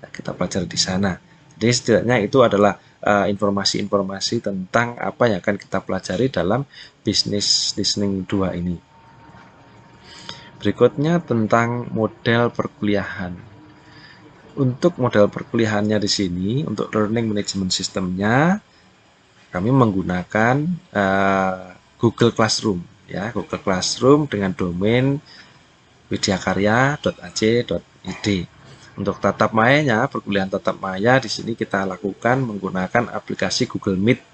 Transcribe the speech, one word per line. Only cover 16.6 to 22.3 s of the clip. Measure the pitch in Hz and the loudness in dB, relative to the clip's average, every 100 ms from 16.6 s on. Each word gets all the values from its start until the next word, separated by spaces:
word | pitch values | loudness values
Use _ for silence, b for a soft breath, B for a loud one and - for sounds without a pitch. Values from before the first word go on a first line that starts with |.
| 160 | -2
untuk | 110 - | -4 -2
learning | 107 104 113 113 | 0 0 0 0
management | 104 101 98 92 | -2 -4 -4 -2
systemnya, | - 95 - 92 92 104 123 160 202 _ b b _ _ _ _ _ _ 90 | -2 -4 -4 -4 -2 2 4 2 0 _ b b _ _ _ _ _ _ -4
kami | 101 | 2
menggunakan, | 135 117 95 87 90 90 107 113 139 151 170 - | 4 4 2 -2 -4 -2 0 2 2 0 -4 -6
eh, | 104 98 98 98 98 95 92 92 90 _ _ | 0 2 2 2 2 0 -2 -10 -20 _ _
Google | 117 - 120 | -2 2 0